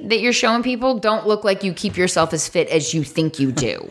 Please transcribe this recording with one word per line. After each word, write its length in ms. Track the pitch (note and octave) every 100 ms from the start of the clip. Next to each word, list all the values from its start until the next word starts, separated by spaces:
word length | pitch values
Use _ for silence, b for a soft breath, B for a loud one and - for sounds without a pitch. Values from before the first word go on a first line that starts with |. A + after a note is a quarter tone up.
| G#3+
that 140 | A3+
you're 120 | A#3
showing 300 | A#3 A3+ A#3
people 360 | B3 B3 C4 A#3+
don't 280 | G#3+ A3 G#3
look 180 | G#3
like 180 | G#3+ G3
you 120 | G3
keep 240 | E3 G#3 F3+
yourself 340 | F3+ F3+ D#3+
as 160 | D#3+ -
fit 200 | F3 -
as 260 | D#3+ D3
you 100 | D#3+
think 340 | C#3+ F3 D#3+ D3+
you 140 | C3+
do. 380 | B2+ A#2 G#1+ G1+